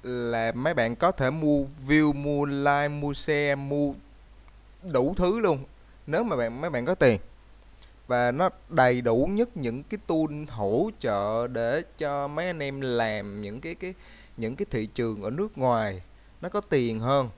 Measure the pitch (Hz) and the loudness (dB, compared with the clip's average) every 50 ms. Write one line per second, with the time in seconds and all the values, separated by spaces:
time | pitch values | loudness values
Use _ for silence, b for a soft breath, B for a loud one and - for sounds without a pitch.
0 | - 127 123 123 120 117 117 117 113 117 110 120 127 151 170 143 117 113 120 - | -6 -6 -4 -4 -2 -2 0 0 0 0 -2 -2 -2 -2 0 0 0 0 0 2
1 | - 175 190 - 139 127 143 160 156 151 147 143 135 135 139 151 131 131 147 151 | 2 0 2 2 0 -2 0 0 2 2 2 2 0 -2 -8 -14 0 4 4 6
2 | 156 151 143 143 143 143 147 143 143 143 139 139 139 143 143 143 147 147 147 147 | 6 4 2 0 -2 -2 0 0 0 0 -2 0 2 2 4 4 2 0 -2 -4
3 | 147 143 143 - - - 151 147 147 143 143 139 143 139 143 147 147 143 139 - | -4 -4 -4 -4 -2 0 0 0 2 0 0 -2 -2 -2 0 0 0 0 -2 -6
4 | - - - - - - - - - - - - - - - - - 185 151 127 | -14 -20 -20 -20 -20 -20 -20 -20 -20 -20 -20 -20 -20 -20 -20 -18 -12 -2 0 2
5 | 127 147 185 190 180 180 202 233 220 190 156 131 139 - - b b b b b | 2 2 2 2 2 2 2 2 4 2 2 2 -2 -12 -18 b b b b b
6 | b - 147 170 240 233 170 127 120 113 117 127 151 170 160 123 120 139 185 - | b -2 -2 0 0 0 0 0 0 -2 -2 -4 -6 -4 -2 -2 0 0 2 6
7 | 151 131 110 95 - - - - - - - - - - B B B B B - | 6 6 6 4 0 -10 -18 -20 -20 -20 -20 -20 -20 -20 B B B B B -20
8 | - - 123 120 123 123 123 143 180 185 - - - - 165 147 127 127 127 123 | -6 -2 0 2 2 2 2 2 0 0 0 -4 -16 -4 4 6 6 6 6 4
9 | 120 120 113 117 139 170 196 208 233 240 - 190 139 117 113 131 143 - - 202 | 2 2 4 4 4 2 2 0 0 0 -2 -4 -4 -4 -4 -6 -8 -8 -10 -10
10 | - - 170 160 156 151 147 147 151 147 - 110 104 98 104 127 185 220 208 - | -4 0 2 2 2 0 -2 -6 -10 -10 -6 -4 -2 0 2 2 0 0 -4 -4
11 | - 127 104 101 101 104 110 117 120 123 127 113 117 117 131 156 170 - - - | -2 0 0 0 0 0 0 0 -2 -2 -2 -2 0 0 0 -2 -4 -6 -8 -6
12 | 156 143 143 143 143 139 147 156 170 180 175 160 143 139 139 139 135 131 123 117 | -4 -2 -2 -2 -4 -4 -4 -4 -4 -4 -4 -4 -6 -6 -6 -4 -4 -2 0 0
13 | 117 110 107 107 101 104 101 104 104 101 104 127 143 165 170 - - 180 - B | 0 0 -2 -4 -6 -8 -10 -10 -10 -10 -10 -10 -10 -12 -10 -10 -10 -12 -12 B
14 | B B B B B B B - 113 110 127 - 202 - - 117 107 107 - - | B B B B B B B -8 -6 -6 -4 -6 -8 -4 -4 -4 -4 -4 -4 -4
15 | 120 117 110 104 98 104 123 156 196 220 - 143 131 127 120 113 110 104 95 92 | -2 -2 -4 -4 -6 -6 -4 -4 -6 -6 -4 -2 0 2 2 2 0 -2 -4 -8
16 | 90 - - b b b b - - 180 180 208 202 - - 139 123 117 113 110 | -12 -18 -20 b b b b -10 -10 -4 -4 -4 -2 0 0 2 2 0 -2 -2
17 | 113 123 139 143 131 117 98 | 0 2 2 2 0 -2 -8